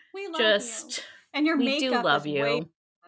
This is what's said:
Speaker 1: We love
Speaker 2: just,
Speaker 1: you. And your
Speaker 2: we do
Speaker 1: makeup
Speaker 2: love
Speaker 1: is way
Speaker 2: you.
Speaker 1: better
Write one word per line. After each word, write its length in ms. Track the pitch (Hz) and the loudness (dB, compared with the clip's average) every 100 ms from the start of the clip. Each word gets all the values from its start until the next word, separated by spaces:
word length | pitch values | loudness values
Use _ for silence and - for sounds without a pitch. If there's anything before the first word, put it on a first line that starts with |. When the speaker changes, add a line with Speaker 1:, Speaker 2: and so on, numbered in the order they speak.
| _ | _
Speaker 1:
We 140 | 392 392 | -14 -8
love 100 | 320 | 0
Speaker 2:
just, 640 | 214 208 247 - - - | 2 2 2 -2 -4 -8
Speaker 1:
you. 40 | - - _ | -8 -20 _
And 140 | 285 302 | 0 2
your 100 | 320 | 2
Speaker 2:
we 220 | 262 294 | 2 0
do 120 | 262 | 0
Speaker 1:
makeup 140 | 247 | 0
Speaker 2:
love 220 | 170 147 147 | 2 2 0
Speaker 1:
is 60 | |
way 40 | 143 | -2
Speaker 2:
you. 60 | |
Speaker 1:
better 240 | 143 120 160 _ _ _ | 0 -2 -4 _ _ _